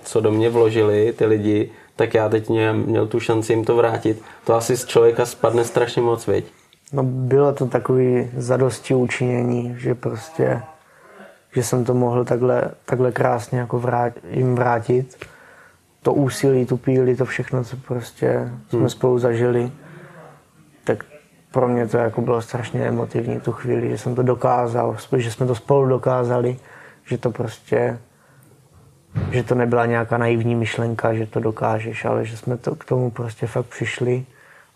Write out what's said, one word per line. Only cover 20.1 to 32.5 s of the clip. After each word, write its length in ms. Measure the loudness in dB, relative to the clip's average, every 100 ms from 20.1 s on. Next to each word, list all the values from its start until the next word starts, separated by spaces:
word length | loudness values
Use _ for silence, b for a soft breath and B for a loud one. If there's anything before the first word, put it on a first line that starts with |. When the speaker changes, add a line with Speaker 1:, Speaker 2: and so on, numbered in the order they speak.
| B B B _ _ _ _
Speaker 2:
tak 200 | -4 -4 -6 -20 _ _ _
pro 180 | 0 2
mě 200 | 0 0
to 80 | 0
jako 240 | 0 -2
bylo 220 | 0 -2
strašně 380 | -2 -8 -6 -4 -2
emotivní 520 | -2 -4 -4 -4 -4
tu 120 | -6
chvíli, 360 | -6 -4 -2 -2
že 80 | -4
jsem 160 | -4
to 80 | 0
dokázal, 760 | 0 2 2 2 0 -2 -2 -4 -2 -2
že 140 | -2
jsme 140 | -2 -2
to 80 |
spolu 340 | -2 2 2 4
dokázali, 680 | 2 0 0 0 0 -2 -4 B B B B -6
že 120 | -4
to 120 | -2
prostě, 680 | -4 -8 -10 -2 0 0 -4 -12 b b b b b _ -20 -20 _ _ -6 -2
že 120 | -2
to 120 | 0
nebyla 320 | 2 2 2 2
nějaká 320 | 0 0 0
naivní 360 | 2 2 0
myšlenka, 600 | 0 -2 -2 -4 -2 0
že 120 | 0 -2
to 140 | -2
dokážeš, 640 | -2 -2 -2 -2 -4 -6
ale 200 | -2 -2
že 120 | -4 -8
jsme 200 | -6